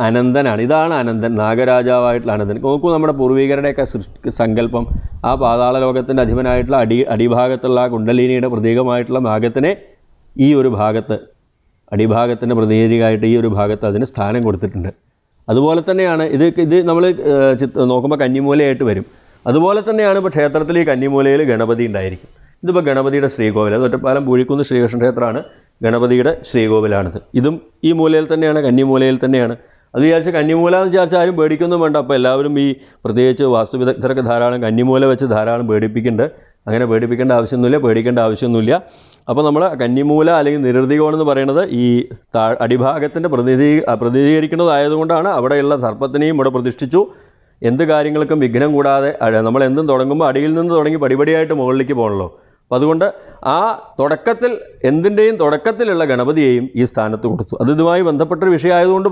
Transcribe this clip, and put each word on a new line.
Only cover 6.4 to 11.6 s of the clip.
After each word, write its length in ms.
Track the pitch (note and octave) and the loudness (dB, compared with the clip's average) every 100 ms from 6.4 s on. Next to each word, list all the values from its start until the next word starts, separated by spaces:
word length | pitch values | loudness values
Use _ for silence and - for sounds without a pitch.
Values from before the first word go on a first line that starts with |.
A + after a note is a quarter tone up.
| B2+ B2 B2 C3+ | 0 -2 0 0
അടി, 140 | A2 A#2+ C#3 | 2 2 0
അടിഭാഗത്തുള്ള 640 | A2 A#2+ A#2 B2+ B2+ C3 B2 | 0 2 2 0 0 0 0
ആ 60 | B2+ | 0
കുണ്ടലിനിയുടെ 540 | A#2 G#2+ B2 B2+ B2+ B2+ | -2 0 2 2 0 -2
പ്രതീകമായിട്ടുള്ള 680 | A2+ A2+ A#2+ B2+ B2 A#2+ C3 A#2 | -2 0 0 0 -2 -2 -2 0
നാഗത്തിനെ 420 | A2 A#2 C3 D#3 G3+ - _ _ _ _ - C#3 | 0 -2 0 -2 -2 -10 _ _ _ _ 0 4
ഈ 20 | C#3+ | 4
ഒരു 100 | C3 G#2 | 2 0
ഭാഗത്ത്, 360 | G#2+ A2 G2+ G#2+ - _ _ _ | 0 -2 -4 -8 -8 _ _ _